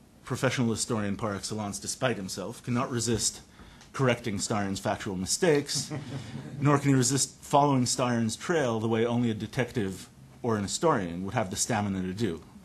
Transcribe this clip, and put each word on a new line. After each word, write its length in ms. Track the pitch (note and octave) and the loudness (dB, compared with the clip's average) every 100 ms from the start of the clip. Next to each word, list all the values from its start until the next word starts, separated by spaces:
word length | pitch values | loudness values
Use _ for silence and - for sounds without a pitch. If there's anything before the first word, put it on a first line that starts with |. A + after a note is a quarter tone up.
| - - | -20 -18
professional 460 | - B2+ C3 B2 A#2 | -8 0 0 2 0
historian 460 | G#2 - A2+ G2+ G2 | 0 -2 -2 -2 -2
par 200 | A2+ G2 | -2 -4
excellence 440 | - G#2+ G#2 F#2+ | -6 -6 -6 -8
despite 380 | F#2+ - C3 G#2 | -8 -2 -2 -2
himself, 440 | F#2+ - F#2 A#2 | -6 -8 -8 -8
cannot 300 | - A#2+ C3+ | -4 -2 0
resist 500 | A#2+ A2 A2+ - - - - - - - | -2 0 0 0 -4 -18 -20 -20 -20 -12
correcting 460 | - C3 A#2 A#2 G2 | 0 2 2 0 -4
Styron's 400 | - A2 G2 G2+ | -2 -2 -2 -2
factual 360 | A2+ G2 - F#2 | -2 -2 -4 -4
mistakes, 720 | F#2 - F3+ D3 C#3+ D3 C#3 D3+ - B2+ - | -2 0 4 4 2 -4 -6 -8 -8 -10 -10
<laughs> 340 | - - - | -12 -10 0
nor 180 | C3 C#3+ | 4 4
can 120 | C#3 | 6
he 60 | C3+ | 4
resist 460 | A#2+ C#3 - - | 4 2 -2 -6
following 440 | - D3 C#3+ C3+ A#2+ | 2 4 6 4 2
Styron's 500 | - B2 A#2 A2+ - | 2 2 2 0 -2
trail 440 | - E3+ C3 A2+ | 0 2 2 0
the 100 | A2+ | 2
way 160 | A2+ A#2 | 2 2
only 260 | A#2+ A#2+ | 2 0
a 20 | |
detective 760 | G#2+ A2 - A#2+ - G2 F2+ - - - - | 0 -4 -2 -2 0 -2 -4 -12 -20 -20 -8
or 140 | B2 A2 | -2 0
an 60 | |
historian 600 | G2 - E3 C#3 F2+ E2+ | 0 0 2 2 0 -4
would 100 | F#2+ | -2
have 160 | A#2+ G2+ | -2 -2
the 60 | A2 | -2
stamina 460 | - A2 G#2 F#2+ | 0 0 0 0
to 120 | F#2 | -2
do. 280 | F#2 A2+ D#2+ - - | -2 -2 -4 -10 -20